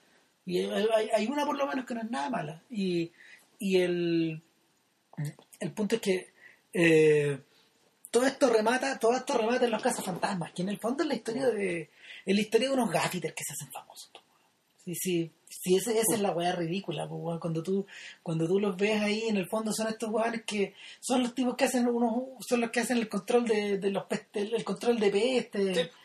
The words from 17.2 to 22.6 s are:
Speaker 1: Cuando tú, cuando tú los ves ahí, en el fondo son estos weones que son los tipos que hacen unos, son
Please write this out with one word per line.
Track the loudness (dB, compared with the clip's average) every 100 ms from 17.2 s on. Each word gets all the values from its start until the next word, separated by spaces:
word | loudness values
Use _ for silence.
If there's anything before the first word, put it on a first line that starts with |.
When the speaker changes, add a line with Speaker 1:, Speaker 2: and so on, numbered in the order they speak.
| -6 -4
Speaker 1:
Cuando | -4 -4
tú, | -2 -2 -2 -10 -18 -12
cuando | -4 -2 2
tú | 2
los | 0 0
ves | 0 2
ahí, | 0 0 0
en | -2
el | 0
fondo | -2 -2
son | -2 -4
estos | -4 -2
weones | -2 -2 -4 -4
que | -2 -4 -6 -20 -10
son | -2 0
los | 0 0
tipos | -2 0
que | 0
hacen | 2 2
unos, | 2 0 0 -4 -10 -2
son | 0